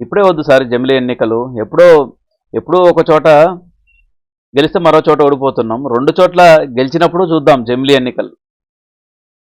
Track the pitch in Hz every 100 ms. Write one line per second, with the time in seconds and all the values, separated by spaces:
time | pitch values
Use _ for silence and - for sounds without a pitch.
0 | 120 196 190 160 147 131 123 120 131 135
1 | 123 123 113 113 127 120 104 127 175 151
2 | 123 - _ _ _ 117 - 180 180 160
3 | 160 156 160 147 170 180 - _ _ _
4 | _ _ _ _ _ 131 156 196 165 156
5 | 156 147 143 139 135 131 113 117 139 120
6 | 147 170 180 180 175 156 143 120 131 165
7 | 170 170 175 160 135 131 117 123 135 135
8 | 127 110 104 _ _ _ _ _ _ _
9 | _ _ _ _ _